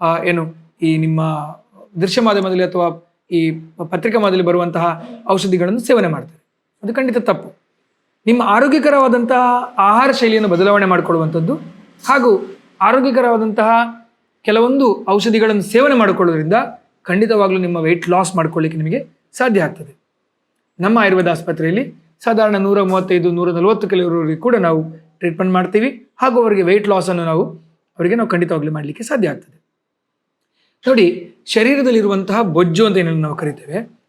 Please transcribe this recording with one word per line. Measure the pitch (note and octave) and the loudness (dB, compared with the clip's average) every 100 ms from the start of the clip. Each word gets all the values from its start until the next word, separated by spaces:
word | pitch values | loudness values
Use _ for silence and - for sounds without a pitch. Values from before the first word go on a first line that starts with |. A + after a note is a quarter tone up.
ಆ, | E3+ E3 | -2 -2
ಏನು | F3 E3+ D#3+ - _ _ | -2 -2 -4 -10 _ _
ಈ | E3 D#3+ | -2 0
ನಿಮ್ಮ | D#3+ D#3+ D#3+ D3+ D3+ - _ - - E3+ | 0 -2 -2 -4 -10 -16 _ -20 -16 -2
ದೃಶ್ಯ | F#3 B3+ | 0 2
ಮಾಧ್ಯಮದಲ್ಲಿ | A3+ G3+ F#3+ F#3 | 2 2 0 0
ಅಥವಾ | F3+ F3+ E3+ D#3+ - _ _ | -2 0 -2 -4 -14 _ _
ಈ | E3+ D#3+ D#3+ - - | 0 0 -2 -10 -14
ಪತ್ರಿಕಾ | E3 F#3 A3+ A3 | -8 -4 -2 0
ಮಾಧ್ಯಮದಲ್ಲಿ | G3+ F#3 | 2 2
ಬರುವಂತಹ | F3 F3 F3 E3 E3+ D#3+ - - - | 2 0 0 -2 -2 -4 -10 -12 -2
ಔಷಧಿಗಳನ್ನು | F#3+ F#3+ F#3 F3 A#3 | -2 0 0 0 -2
ಸೇವನೆ | A#3 A#3+ F3+ | 2 2 2
ಮಾಡ್ತಾರೆ. | D#3 E3 - _ _ _ _ | -4 -8 -20 _ _ _ _
ಅದು | G#3 | -6
ಖಂಡಿತ | A#3+ C4 A#3 | -4 -2 -2
ತಪ್ಪು. | - F#3+ - - _ _ _ _ _ _ G#3+ | -2 -4 -6 -20 _ _ _ _ _ _ 0
ನಿಮ್ಮ | A#3+ G#3+ | 2 2
ಆರೋಗ್ಯಕರವಾದಂತಹ | G#3+ C#4 D4+ D4 C#4+ C4 A#3+ A#3+ B3+ B3 B3 B3 - | 2 4 2 4 4 4 2 0 0 2 0 -4 0
ಆಹಾರ | G3 A3 C4+ | 2 4 2
ಶೈಲಿಯನ್ನು | B3+ A#3 A3 G#3 | 2 2 2 2
ಬದಲಾವಣೆ | F3 G3 G3+ G3 | 2 2 2 2
ಮಾಡ್ಕೊಳ್ಳುವಂಥದ್ದು | F3 D#3+ E3 D#3 E3 E3 D#4+ - - - _ - | 0 2 -2 0 -2 -2 -4 -8 -20 -20 _ -2
ಹಾಗೂ | C#4 A#3+ G3 - - _ _ | 2 4 2 -2 -14 _ _
ಆರೋಗ್ಯಕರವಾದಂತಹ | G3 B3+ C4+ B3 B3 A3+ A3 G#3+ A3 A3+ A#3 - _ _ _ _ | 2 2 2 0 0 0 -2 0 2 2 0 -8 _ _ _ _
ಕೆಲವೊಂದು | - G#3+ A#3+ C4+ B3+ G3 - | -2 2 2 2 2 0 0
ಔಷಧಿಗಳನ್ನು | G3+ A3+ A3 A3 G#3 | 0 2 2 2 0
ಸೇವನೆ | F3 A#3 C#4+ C4 | 0 2 4 4
ಮಾಡಿಕೊಳ್ಳೋದ್ರಿಂದ | G#3 F#3 F3 D#3+ D#3 G#3+ - - _ _ | 2 2 0 0 0 0 -2 -10 _ _
ಖಂಡಿತವಾಗ್ಲೂ | - F#3 A3 G#3+ G3 F#3 | -4 -2 0 2 2 0
ನಿಮ್ಮ | F3+ E3+ | -2 -2
ವೇಟ್ | D#3+ E3+ E3+ | 0 -2 0
ಲಾಸ್ | F3+ F#3 F3+ | 0 0 -2
ಮಾಡ್ಕೊಳ್ಳಿಕ್ಕೆ | D#3 E3 D#3+ D#3+ | -2 -2 -4 -4
ನಿಮಗೆ | D#3 A#3+ - _ _ | -4 -6 -8 _ _
ಸಾಧ್ಯ | - B3+ G3 | -4 0 0
ಆಗ್ತದೆ. | D3+ - D3 - _ _ _ _ _ _ _ - | 0 -6 -18 -20 _ _ _ _ _ _ _ -6
ನಮ್ಮ | F#3 A3+ | -2 0
ಆಯುರ್ವೇದ | G3+ F#3 E3+ | 2 2 0
ಆಸ್ಪತ್ರೆಯಲ್ಲಿ | D#3+ - D#3+ D#3+ G3 C4+ - _ _ | -2 -6 -4 -2 -2 -6 -12 _ _
ಸಾಧಾರಣ | - A3 G#3+ G3+ | -2 0 0 0
ನೂರ | G3 G3+ | 0 0
ಮೂವತ್ತೈದು, | F#3+ F#3 F#3 F3+ F3 | 2 0 0 0 0
ನೂರ | F3 F3 | 0 -2
ನಲವತ್ತು | E3+ F#3 A3 G#3 | 0 0 0 0
ಕ್ಯಾಲೋರಿವರೆಗೂ | F#3+ F3 E3+ D#3 D#3+ | -2 0 -2 -2 -2
ಕೂಡ | A#3 A#3 | 0 0
ನಾವು | E3+ D#3+ D#3+ - _ _ | 2 0 -4 -12 _ _
ಟ್ರೀಟ್ಮೆಂಟ್ | F3 D#3+ F#3 | -6 -2 0
ಮಾಡ್ತೀವಿ | F#3 F3+ G#3+ B3 - - _ | 0 0 0 -2 -4 -16 _
ಹಾಗೂ | C4 B3 | 0 2
ಅವರಿಗೆ | A3+ G3+ | 2 2
ವೇಟ್ | F3 G3+ G#3 | 2 2 2
ಲಾಸ್ | F#3+ F3 | 0 0
ಅನ್ನು | F3 E3 | -4 -2
ನಾವು, | D#3+ D#3+ - _ _ _ - | -2 -2 -8 _ _ _ -4
ಅವರಿಗೆ | F3 A#3 | -2 0
ನಾವು | A#3 | 0
ಖಂಡಿತವಾಗ್ಲೂ | F3 F3 D#3+ D3+ | 0 0 -2 -4
ಮಾಡ್ಲಿಕ್ಕೆ | D#3 D3 D#3 | -6 -10 -12
ಸಾಧ್ಯ | A3+ C#4+ F3 | -6 -2 -2
ಆಗ್ತದೆ. | C3+ - _ _ _ _ _ _ _ _ _ _ _ _ _ B3 | -4 -12 _ _ _ _ _ _ _ _ _ _ _ _ _ 0
ನೋಡಿ, | B3 F3 - - - - | 4 4 0 -10 -20 -4
ಶರೀರದಲ್ಲಿರುವಂತಹ | G#3+ A#3 C#4 B3+ A3+ G3+ G3 F#3 G3+ | 0 2 2 2 2 0 -2 -2 -2
ಬೊಜ್ಜು | G#3 D#3+ F3+ D#3+ A3 | 0 0 0 2 2
ಅಂತ | F#3+ | 2
ಏನನ್ನು | E3+ D#3+ | 0 -2
ನಾವು | D3+ D3 | -4 -4
ಕರಿತೇವೆ, | D#3 - - F3 A#3 _ | -8 -8 -10 -10 -10 _